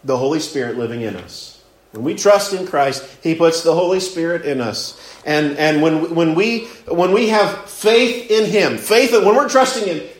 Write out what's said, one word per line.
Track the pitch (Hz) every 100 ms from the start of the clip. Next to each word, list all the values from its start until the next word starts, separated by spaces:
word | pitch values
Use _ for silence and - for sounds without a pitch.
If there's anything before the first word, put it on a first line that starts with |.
the | 135 127
Holy | 135 156
Spirit | 151 143 120 117
living | 117 120
in | 110
us. | 95 87 - - - _ _ _
When | 107
we | 127 202
trust | 202 202 202
in | 190 185
Christ, | 147 139 131 - -
he | 165 160
puts | 165 165
the | 196
Holy | 165 180 190
Spirit | 185 170 165 170
in | 147 135
us. | 113 107 - - - -
And, | - 151 147 147
and | 156 151
when, | 160 156 165 170
when | 165
we, | 160 220 233 - - -
when | 165 185
we | 202 220
have | 214 202 - -
faith | - 214 233 247 247 -
in | 214 208
him, | 202 160 117
faith | - 226 262
that | 220
when | 190 233
we're | 285
trusting | 269 262 233 202
in, | 160 -